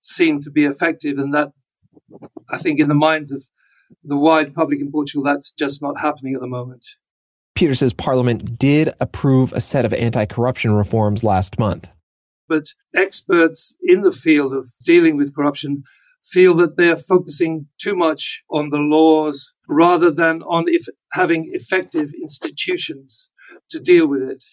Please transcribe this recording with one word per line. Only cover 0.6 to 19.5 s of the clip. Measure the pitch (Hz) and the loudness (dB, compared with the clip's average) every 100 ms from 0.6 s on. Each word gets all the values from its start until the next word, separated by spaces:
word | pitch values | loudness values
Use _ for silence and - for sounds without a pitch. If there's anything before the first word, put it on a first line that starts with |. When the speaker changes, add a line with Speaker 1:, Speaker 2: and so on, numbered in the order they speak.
| 147 | 0
Speaker 1:
effective. | 143 165 160 151 139 | 2 -4 -2 -6 -6
And | 139 | -2
that, | 147 147 _ _ _ _ _ _ - - - _ | -2 -2 _ _ _ _ _ _ -20 -20 -20 _
I | - | -6
think, | 180 147 | -4 0
in | 147 | 2
the | |
minds | 147 156 160 143 | 4 2 0 -4
of | 139 _ _ _ _ _ _ | -12 _ _ _ _ _ _
the | - 143 | -6 0
wide | 151 160 156 | 4 4 2
public | 151 147 143 | -2 -2 -2
in | 139 | -4
Portugal, | 151 143 147 | -4 -4 -4
that's | 139 143 - | -2 -2 -4
just | - 143 139 | -6 -6 -6
not | 143 143 | -8 -4
happening | 151 147 131 | -6 -6 -6
at | 135 | -6
the | 127 | -6
moment. | 127 127 127 - - _ _ _ _ _ | -10 -10 -16 -20 -20 _ _ _ _ _
Speaker 2:
Peter | - 170 | 0 0
says | 131 131 | 2 0
Parliament | - - 131 123 113 - 117 | -2 -2 0 2 -2 -6 -2
did | 139 147 156 - | 2 4 2 -2
approve | 113 - 139 131 127 | -6 -2 2 4 2
a | - | -2
set | - 139 | -4 -2
of | 113 | 0
anti-corruption | - 117 120 107 - 120 127 117 | 0 -2 0 -2 0 -2 0 0
reforms | 104 101 113 104 104 | 2 2 0 0 0
last | 110 95 92 - | 0 0 -2 -2
month. | 110 80 - _ _ _ _ _ _ | -2 -2 -10 _ _ _ _ _ _
Speaker 1:
But | 156 151 - _ - | -4 -4 -18 _ -2
experts | 190 - - 170 165 160 - _ | -2 -4 -2 2 2 0 -14 _
in | - 185 | 2 4
the | 196 | 4
field | - 165 151 139 | 0 2 2 2
of | 135 127 _ | -4 -10 _
dealing | - 170 165 147 | 2 4 4 2
with | 143 143 | -2 -2
corruption | 147 139 143 143 135 _ _ _ | -4 -2 -6 -8 -8 _ _ _
feel | - 180 185 | -4 4 6
that | 170 170 - | 6 2 2
they | 175 | 2
are | 160 | 2
focusing | - 180 180 147 165 160 151 _ | 0 0 0 -4 -2 -4 -10 _
too | 208 | -6
much | 190 165 156 - - _ | 0 0 -2 -8 -12 _
on | 151 147 | -6 -4
the | 147 | -2
laws | 147 151 160 156 151 139 - | 2 4 6 4 2 -6 -12